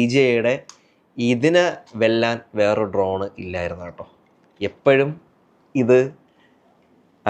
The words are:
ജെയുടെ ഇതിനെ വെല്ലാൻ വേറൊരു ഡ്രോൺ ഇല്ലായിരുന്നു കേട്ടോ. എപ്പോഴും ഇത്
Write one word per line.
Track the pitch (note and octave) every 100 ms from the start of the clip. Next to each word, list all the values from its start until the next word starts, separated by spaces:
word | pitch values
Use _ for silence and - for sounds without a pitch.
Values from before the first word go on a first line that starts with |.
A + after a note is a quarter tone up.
| A#2+
ജെയുടെ | C3+ C3 A#2 A#2 C#3 - - _ _ _ -
ഇതിനെ | A#2+ A#2+ D3 F3 F3 - - A2
വെല്ലാൻ | A2+ A2+ A#2 B2 - G#2+
വേറൊരു | G#2 G#2+ G#2
ഡ്രോൺ | G2 F#2+ F#2+ G2+ -
ഇല്ലായിരുന്നു | F#2 F2+ F2 F2 F2
കേട്ടോ. | E2+ - _ _ _ _ - G3
എപ്പോഴും | - C#3 C3+ C#3+ D#3+ _ _ _ _ _
ഇത് | C3+ A#2+ B2+ C3+ - _ _ _ _ _ _ _ _ _ _